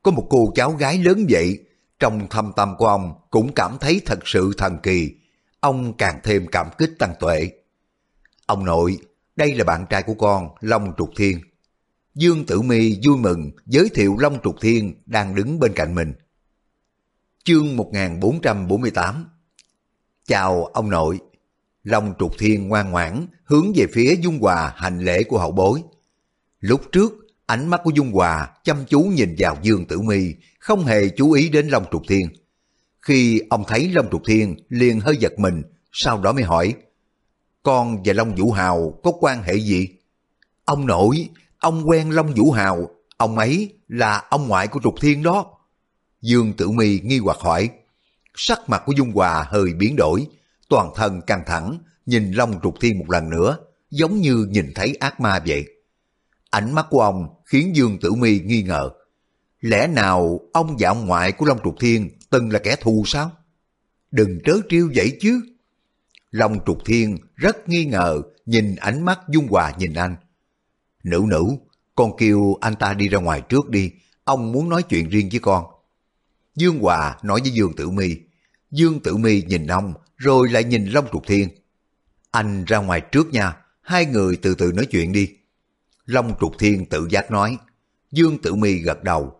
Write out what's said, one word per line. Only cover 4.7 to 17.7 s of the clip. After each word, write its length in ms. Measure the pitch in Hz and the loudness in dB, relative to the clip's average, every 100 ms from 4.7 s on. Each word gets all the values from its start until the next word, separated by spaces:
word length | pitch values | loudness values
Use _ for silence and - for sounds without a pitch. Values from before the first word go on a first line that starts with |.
| 82 | -2
kỳ. 280 | - 92 78 - _ _ _ _ | -2 0 -2 -6 _ _ _ _
Ông 360 | 143 131 123 107 | -2 0 -4 -4
càng 240 | 98 73 | -4 -4
thêm 240 | 113 104 87 | 0 0 0
cảm 140 | 90 80 - | -4 -4 -2
kích 120 | 160 160 | -4 -2
Tăng 160 | 98 85 | -4 -2
Tuệ. 300 | 80 80 85 - _ _ _ _ _ _ _ _ - | -2 0 -2 -10 _ _ _ _ _ _ _ _ -10
"Ông 180 | 98 | -6
nội, 340 | 92 85 87 98 - _ _ - | -2 0 0 -2 -10 _ _ -4
đây 180 | 147 | -2
là 100 | 127 | 0
bạn 220 | 87 82 87 | -2 -2 -4
trai 120 | 101 | -6
của 120 | 95 | -4
con, 340 | 110 104 98 85 - | -2 0 0 -4 -10
Long 320 | 107 110 101 82 | -2 -2 -2 -6
Trục 120 | 78 - | -6 -2
Thiên." 240 | 101 90 - _ _ _ _ _ _ | -2 -2 -8 _ _ _ _ _ _
Dương 320 | - 170 165 147 | 0 2 2 0
Tử 160 | 92 | -2
Mi 360 | 123 117 113 101 127 | 2 2 2 2 2
vui 100 | 139 | 4
mừng 340 | 110 87 76 - - | 2 0 -4 -12 -2
giới 220 | 131 208 | 2 2
thiệu 280 | - 98 101 | 2 0 2
Long 200 | 143 139 | 0 0
Trục 120 | 101 80 | -4 -2
Thiên 420 | 107 117 104 - - | 0 0 -2 -10 -6
đang 280 | 113 101 | -4 -2
đứng 240 | 98 110 160 | -4 -4 0
bên 140 | 127 | 0
cạnh 220 | 87 78 | 0 -4
mình. 180 | 87 80 64 _ _ _ _ _ _ _ _ _ _ _ _ | -2 -4 -8 _ _ _ _ _ _ _ _ _ _ _ _
Chương 320 | - 160 151 | 2 2 2